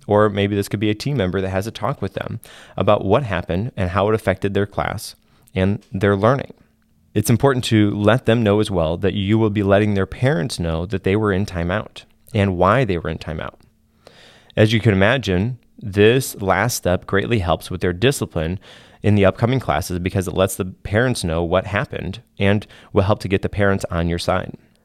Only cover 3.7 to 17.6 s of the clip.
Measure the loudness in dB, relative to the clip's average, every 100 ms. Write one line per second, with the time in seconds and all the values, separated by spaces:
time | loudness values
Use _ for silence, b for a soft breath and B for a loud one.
3.7 | -4 -4 0 0 0 -2 -2 -2 -2 -2
4.7 | -4 -4 -6 -10 -18 _ b b -2 -2
5.7 | -2 -6 -2 0 2 2 2 -4 -16 _
6.7 | _ _ _ _ -2 2 2 2 2 2
7.7 | 2 2 2 2 2 2 2 2 2 0
8.7 | 0 -2 0 -2 -2 0 2 2 0 2
9.7 | 4 4 0 -2 -2 -2 0 -4 -4 -4
10.7 | -4 -4 -4 0 0 0 0 -2 -4 -4
11.7 | -4 -6 -16 -20 _ _ 0 0 2 4
12.7 | 4 2 -2 -4 -8 -8 -10 -10 -14 _
13.7 | _ _ _ B B B B B B 4
14.7 | 4 4 4 4 2 0 0 -2 -6 _
15.7 | -16 -4 4 6 6 0 -4 0 2 0
16.7 | 0 0 -2 0 -2 0 -2 0 -2